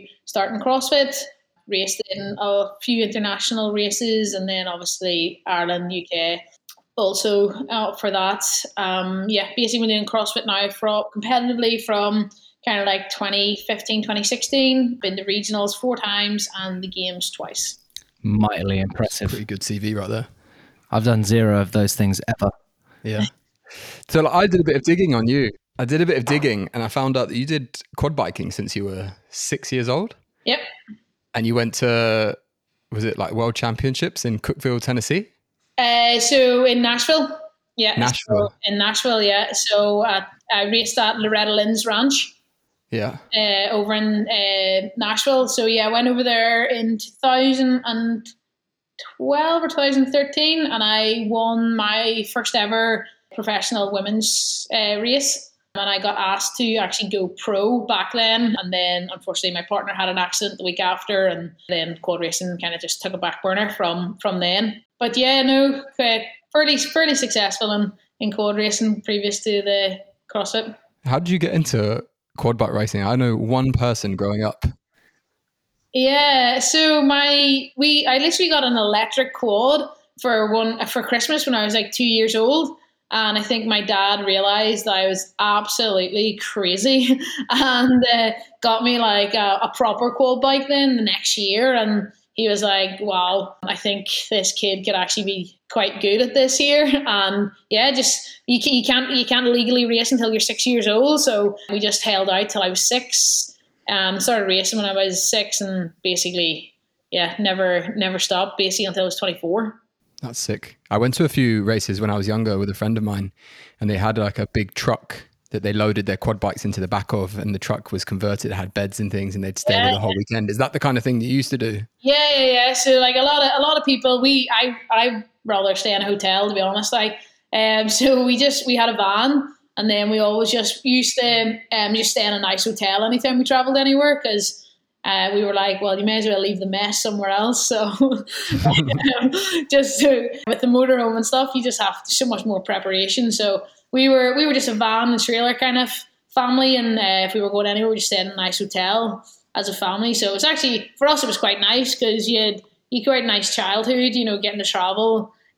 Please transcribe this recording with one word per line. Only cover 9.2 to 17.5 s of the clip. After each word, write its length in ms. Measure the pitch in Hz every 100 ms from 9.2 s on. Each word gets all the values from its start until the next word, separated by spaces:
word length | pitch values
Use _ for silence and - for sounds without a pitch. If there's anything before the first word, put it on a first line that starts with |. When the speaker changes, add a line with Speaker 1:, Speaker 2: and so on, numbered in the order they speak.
| 196
Speaker 1:
yeah, 200 | 208 202
basically 320 | - 226 233 220
been 100 | 214
doing 100 | 208
CrossFit 400 | 226 208 - 214
now 240 | 196 202
from, 340 | 202 220 208 -
competitively 680 | 208 226 254 240 240 226 220
from 460 | - 208 208 214 202 - _ _
kinda, 200 | 214 208
like, 260 | 202 196 -
twenty 520 | - 202 202 202 202 -
fifteen, 360 | 214 - 220
twenty 220 | 214 208
sixteen. 720 | 208 247 - 277 262 262 240 247
Been 140 | 196 196
to 60 |
regionals 520 | 196 196 208 214 202 -
four 180 | 254
times 540 | 240 208 202 208 208 - 190
and 240 | 190 185
the 60 | 190
games 420 | 185 185 180 -
twice. 480 | - 135